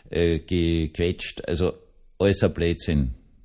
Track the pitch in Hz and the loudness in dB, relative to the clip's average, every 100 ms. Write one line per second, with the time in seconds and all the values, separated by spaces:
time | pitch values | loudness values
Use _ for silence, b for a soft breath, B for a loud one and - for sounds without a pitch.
0 | B - 85 80 - 90 82 82 78 - | B 0 2 0 -2 0 2 0 -2 -2
1 | 87 - - - - 80 90 - - - | -2 -2 -8 -8 -4 -2 -2 -4 -12 -20
2 | - - 101 98 95 - 85 85 - 73 | -14 0 2 4 0 2 0 0 0 0
3 | 64 - - - | 0 -4 -14 -20